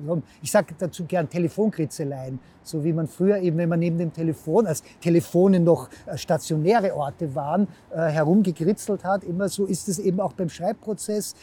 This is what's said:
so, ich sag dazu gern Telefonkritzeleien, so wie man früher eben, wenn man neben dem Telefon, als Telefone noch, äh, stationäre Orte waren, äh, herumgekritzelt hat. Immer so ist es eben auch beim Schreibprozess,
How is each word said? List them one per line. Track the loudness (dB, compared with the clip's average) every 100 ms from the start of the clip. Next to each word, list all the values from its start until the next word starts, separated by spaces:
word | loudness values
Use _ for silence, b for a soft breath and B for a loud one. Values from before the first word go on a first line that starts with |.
so, | -4 -4 -4 B
ich | 2
sag | 2 2 -4
dazu | -8 -6 -4
gern | -2 -2
Telefonkritzeleien, | -2 -2 0 -2 0 -6 -4 -8 -8 -10 -12 B B
so | -10 -4
wie | -2
man | -2 -4
früher | 0 2 2
eben, | 2 0
wenn | 0
man | 2
neben | 0 0
dem | -4
Telefon, | -2 -4 -4 0 2 2
als | -2 B B
Telefone | 2 2 4 4 6 6
noch, | 6 4 2 B B
äh, | -10
stationäre | -2 -2 0 0 4 4 2 -2
Orte | -4 -4 -6 -4
waren, | -2 0 0 B B
äh, | -2 0
herumgekritzelt | 2 4 4 4 0 0 0 -2 -6
hat. | -2 -2
Immer | -2 -4 -2
so | -2 -2
ist | -2 -4
es | -2
eben | 0 0
auch | -2
beim | -4 -6
Schreibprozess, | -4 -4 -4 -6 -8 -4 -6 -6 -12